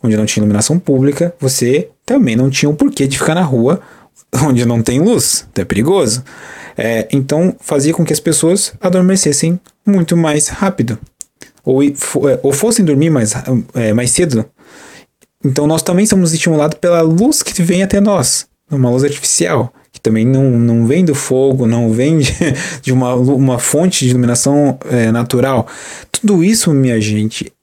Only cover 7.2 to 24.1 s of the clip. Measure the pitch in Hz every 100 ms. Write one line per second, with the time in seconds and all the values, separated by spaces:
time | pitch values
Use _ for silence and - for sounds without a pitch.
7.2 | 135 147 185 - - 147 139 165 160 -
8.2 | - 160 160 190 - - 185 180 180 190
9.2 | 170 143 165 180 _ _ - 196 160 170
10.2 | 160 151 - - 196 190 117 110 - _
11.2 | - _ - _ - 131 143 139 - -
12.2 | 143 123 139 139 220 226 180 139 160 147
13.2 | 110 123 135 127 - 123 110 110 123 -
14.2 | 175 117 110 _ - - - - _ _
15.2 | _ _ 143 135 147 160 - 180 214 196
16.2 | 170 160 170 156 151 165 175 170 160 165
17.2 | 240 311 - - 170 175 190 202 208 196
18.2 | 127 - - _ _ 143 127 123 143 139
19.2 | - - 170 151 120 _ _ - - 110
20.2 | 117 135 135 120 117 117 113 156 180 139
21.2 | - 131 139 131 120 117 117 110 135 160
22.2 | 131 - 160 131 - - - 127 123 123
23.2 | 127 135 135 120 - 147 180 - 127